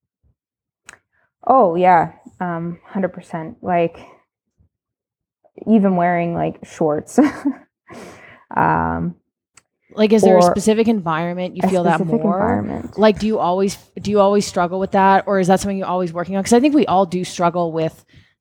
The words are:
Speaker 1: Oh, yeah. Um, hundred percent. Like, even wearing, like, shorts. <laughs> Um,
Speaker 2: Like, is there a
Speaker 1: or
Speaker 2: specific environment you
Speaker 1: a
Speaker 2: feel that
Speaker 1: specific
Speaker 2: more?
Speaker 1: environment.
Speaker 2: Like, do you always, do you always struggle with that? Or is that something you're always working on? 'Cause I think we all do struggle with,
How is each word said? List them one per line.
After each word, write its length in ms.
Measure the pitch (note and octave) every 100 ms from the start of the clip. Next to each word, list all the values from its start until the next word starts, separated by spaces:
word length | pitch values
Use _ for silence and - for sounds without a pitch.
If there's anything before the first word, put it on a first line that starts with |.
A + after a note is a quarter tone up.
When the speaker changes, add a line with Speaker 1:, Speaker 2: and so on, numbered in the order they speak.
| _ _ _ _ _ _ _ _ - - _ _ _ _ -
Speaker 1:
Oh, 300 | C4 F#3+ E3+
yeah. 380 | F3+ E3+ D#3+ - - -
Um, 400 | F3+ E3+ E3+ E3+ -
hundred 240 | G3+ F3+
percent. 440 | F3+ - E3 D#3+ -
Like, 340 | F#3+ F3 E3+ - - _ _ _ _ _ _ _ _ _ _ _ _ _ _ - -
even 280 | A3 G3 F3+
wearing, 380 | F3 E3+ E3+
like, 320 | E3+ D#3+ - -
shorts. 540 | - D#3+ D3+ - -
<laughs> 60 | D4 - C#4 - _ _ _ - - - - - - -
Um, 600 | D#3+ D#3+ E2 E2 F3 - _ _ _ _ _ _ _
Speaker 2:
Like, 180 | - G#3+
is 120 | A3
there 120 | F#3 F3+
a 60 |
Speaker 1:
or 80 | F3
Speaker 2:
specific 380 | G3 G#3 A3 A3
environment 680 | A3 E3+ D#3+ E3+ F3+ F3+ -
you 60 |
Speaker 1:
a 60 | F#3+
Speaker 2:
feel 140 | F#3
that 120 | F3 E3
Speaker 1:
specific 260 | E3+ D#3
Speaker 2:
more? 120 | - F#3
Speaker 1:
environment. 600 | - G3+ - - - -
Speaker 2:
Like, 180 | G#3+ F3
do 80 | G#3+
you 120 | G#3+
always, 380 | E3 F#3 G3 - _ F#3+
do 100 | G3
you 80 | G#3
always 260 | G3 G3+ -
struggle 320 | F#3+ F3 F#3+
with 140 | F#3+
that? 320 | G3 F#3+ G3 -
Or 140 | G3
is 80 | F3+
that 140 | F#3
something 160 | G3+ F#3+
you're 100 | F#3
always 240 | F3+ F3+
working 240 | E3+ F3 G3
on? 80 |
'Cause 80 | F#3
I 80 | A#3+
think 160 | D4 C#4+
we 100 | -
all 200 | F3+ F#3
do 180 | F3+
struggle 480 | F3 - E3+ F3 E3+
with, 320 | D#3+ D#3+ - _ _ _ _